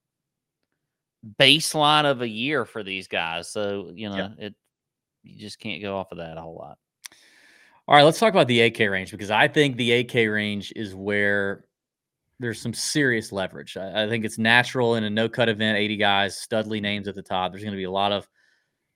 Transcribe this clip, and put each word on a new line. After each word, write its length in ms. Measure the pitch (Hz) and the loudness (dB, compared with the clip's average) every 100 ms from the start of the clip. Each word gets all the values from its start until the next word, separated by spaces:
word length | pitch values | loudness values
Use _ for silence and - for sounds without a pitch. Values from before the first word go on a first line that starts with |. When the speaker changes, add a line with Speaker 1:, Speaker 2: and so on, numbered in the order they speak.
| _ _ _ _ _ _ _ _ _ _ _ _ 113 104 | _ _ _ _ _ _ _ _ _ _ _ _ -8 4
Speaker 1:
baseline 720 | 135 147 - 160 147 151 147 | 6 6 2 2 4 4 4
of 120 | 127 | 0
a 60 | 120 | -2
year 380 | 107 127 151 110 | -4 -2 -2 -4
for 160 | 113 | -8
these 260 | 98 95 92 | -8 -8 -6
guys. 440 | 101 82 85 87 | -4 -4 -6 -8
So, 400 | 107 101 101 87 | -4 -4 -4 -8
you 160 | 87 107 | -10 -8
Speaker 2:
Yeah. 60 | 98 | -6
Speaker 1:
know, 160 | 95 110 | -8 -10
it, 180 | 104 104 _ _ _ _ _ _ | -14 -14 _ _ _ _ _ _
you 140 | - 98 | -20 -18
just 220 | 104 - | -16 -14
can't 220 | 110 87 | -12 -10
go 160 | 101 98 | -8 -8
off 140 | 92 | -8
of 60 | 87 | -12
that 200 | 82 80 | -12 -14
a 40 | |
whole 140 | 82 - | -14 -16
lot. 220 | 71 - _ _ - _ _ _ _ _ _ _ - | -18 -20 _ _ -20 _ _ _ _ _ _ _ 4
Speaker 2:
All 60 | 147 | 8
right, 80 | |
let's 160 | 147 165 | 8 6
talk 120 | 226 | 4
about 160 | 190 131 | 4 4
the 120 | 120 | 6
eight 160 | 117 113 | 4 4
K 120 | 107 | 0
range, 220 | 95 92 | 0 -4
because 200 | 101 101 | -8 0
I 160 | 107 143 | 2 4
think 280 | 151 143 123 | 4 2 2
the 160 | 120 | 2
eight 180 | 120 120 | 2 2
K 180 | 127 113 | 2 2
range 440 | 107 104 101 95 - | 0 -2 -4 -8 -10
is 180 | 107 | -10
where 720 | 95 98 101 101 101 98 95 _ _ _ _ _ _ _ - | -8 -2 0 2 2 0 -4 _ _ _ _ _ _ _ -10
there's 220 | 120 107 | -8 -6
some 120 | 120 | -8
serious 580 | 107 - 151 139 117 107 | -6 -4 0 2 0 -2
leverage. 440 | 98 92 73 73 95 | -6 -6 -8 -14 -12
I, 260 | 95 95 | -6 -2
I 40 | 107 | 0
think 160 | 117 | -2
it's 140 | 110 - | -4 0
natural 580 | 113 120 123 135 120 117 | 4 4 4 2 0 2
in 80 | |
a 60 | 107 | 0
no-cut 400 | 107 113 120 117 | 0 0 0 0
event, 280 | 104 110 104 | 2 0 0
eighty 200 | 104 104 | 0 0
guys, 400 | 104 98 98 - | 2 2 0 -4
studly 440 | - 113 107 107 | -4 -4 -2 -4
names 260 | 104 104 98 | -4 -4 -6
at 80 | 98 | -10
the 80 | |
top. 280 | 92 92 92 | -6 -4 -4
There's 120 | 95 | -6
gonna 120 | 107 98 | -8 -6
be 80 | 92 | -4
a 60 | |
lot 200 | 95 101 | 0 0
of 180 | 101 - _ _ _ _ _ _ | 0 -4 _ _ _ _ _ _